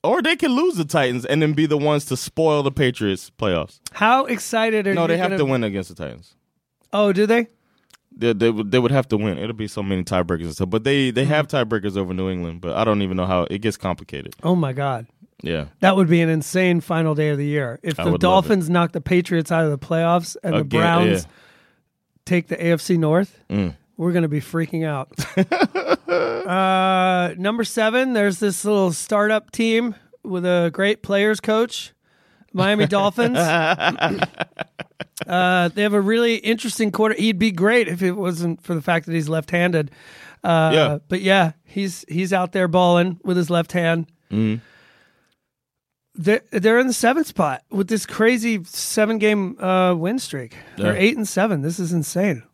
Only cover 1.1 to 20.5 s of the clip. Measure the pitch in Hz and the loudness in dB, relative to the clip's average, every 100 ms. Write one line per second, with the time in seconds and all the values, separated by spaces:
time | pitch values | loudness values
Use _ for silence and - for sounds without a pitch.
1.1 | 123 113 147 151 151 156 151 147 147 - | -2 -2 0 2 2 2 2 2 0 -2
2.1 | 127 - - 160 147 139 135 131 123 107 | -6 -6 0 2 2 0 2 0 2 -2
3.1 | 95 - _ 107 85 76 _ - - 214 | -2 -8 _ 0 0 -2 _ -18 0 2
4.1 | 254 262 226 - 226 226 220 196 180 165 | 2 0 -6 -4 -2 0 0 0 0 0
5.1 | 165 180 190 139 131 110 98 90 90 76 | 0 0 0 0 0 -2 -4 -8 -10 -12
6.1 | 60 - _ _ _ _ _ _ 202 208 | -12 -20 _ _ _ _ _ _ 0 2
7.1 | 190 208 233 226 _ _ _ _ _ _ | 2 2 2 0 _ _ _ _ _ _
8.1 | - 117 107 117 107 101 127 120 139 123 | -2 0 4 2 2 0 2 4 0 0
9.1 | 107 104 73 107 110 107 - 98 95 85 | -2 -2 -4 -8 -8 -8 -6 -4 -4 0
10.1 | 92 85 85 82 76 92 110 120 139 131 | -2 0 -4 -6 -6 -4 -2 0 0 0
11.1 | 117 139 151 143 147 117 110 101 98 90 | 0 0 0 0 -2 -2 -2 -2 -4 -4
12.1 | 92 95 92 85 85 87 - 113 104 95 | -4 -4 -4 -6 -8 -6 -2 0 2 0
13.1 | 92 92 92 85 98 110 - 95 87 82 | -2 0 0 0 -2 -4 -4 -6 -6 -10
14.1 | 71 - - 165 180 143 131 139 120 117 | -14 -14 -6 -2 0 -2 -4 -4 -6 -10
15.1 | _ - _ 78 82 73 _ 190 190 175 | _ -20 _ -6 -6 -6 _ 2 4 4
16.1 | 170 165 160 - 185 185 175 - 165 160 | 4 2 -2 -2 0 2 0 0 -2 0
17.1 | 151 151 143 147 147 127 120 175 151 170 | 0 -2 -2 -2 -2 -4 -6 -6 -4 -2
18.1 | 175 180 190 180 202 160 175 170 170 - | 2 4 4 4 0 2 2 2 -2 0
19.1 | 180 175 170 156 165 156 143 - 165 170 | 0 2 -2 0 0 0 -2 -2 0 2
20.1 | 175 165 - - | 0 -2 -8 -2